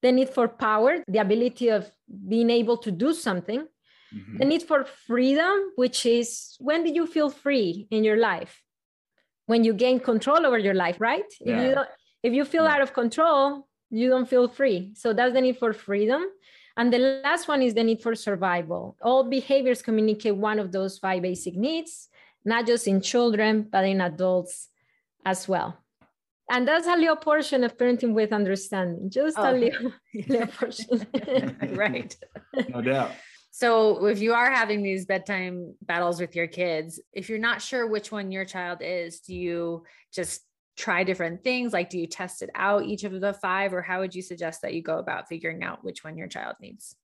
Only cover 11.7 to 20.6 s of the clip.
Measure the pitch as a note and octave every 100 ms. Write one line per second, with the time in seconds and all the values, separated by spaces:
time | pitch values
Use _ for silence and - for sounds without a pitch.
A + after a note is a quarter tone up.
11.7 | C4+ C#4 - _ _ B3 B3 C#4+ E4 D#4+
12.7 | D4 C4+ - A#3 A#3 E4 D4 C#4 C#4+ -
13.7 | _ _ A3 B3 B3+ B3 B3+ B3 - C4+
14.7 | F#3 F#3+ G#3+ A#3+ A3 B3 B3+ B3+ B3+ A#3
15.7 | G#3+ - G3+ G#3+ C4+ F#4+ - _ - -
16.7 | - A#3+ A#3+ C4 C4+ C#4 E4+ E4+ D4 B3+
17.7 | A3 A3+ A3+ A#3 A3+ - G3 F#3+ F3 E3
18.7 | F3 - - A#3 C4 B3+ C4+ B3+ C#4 B3+
19.7 | B3 - A3 G#3+ G#3 A3 G3 G#3+ G#3+